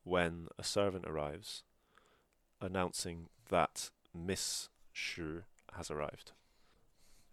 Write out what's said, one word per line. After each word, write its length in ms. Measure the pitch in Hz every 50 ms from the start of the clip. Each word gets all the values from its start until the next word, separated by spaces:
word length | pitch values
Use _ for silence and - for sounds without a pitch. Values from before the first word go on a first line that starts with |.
| -
when 440 | 90 90 90 87 82 85 85 82 - - -
a 40 | -
servant 400 | - - 104 101 101 92 92 87
arrives 560 | - 80 76 73 73 76 95 104 - - - - _ _ _ _ _ _ - _ _ _ _ _ _ _ _ _ _ _ -
announcing 680 | 104 92 92 95 92 87 - - - 90 85 85 82 - _ - - -
that 420 | 92 87 76 - - - - - - _ _ _ -
Miss 540 | 85 85 92 95 - - - - - - - _ - - - -
Shi 480 | - - - - 92 82 78 80 85 - - - _ - - -
has 160 | - 80 -
arrived. 420 | 78 76 73 71 - - - - - - _ _ _ _ - - _ _ _ _ _ _ - - - - - -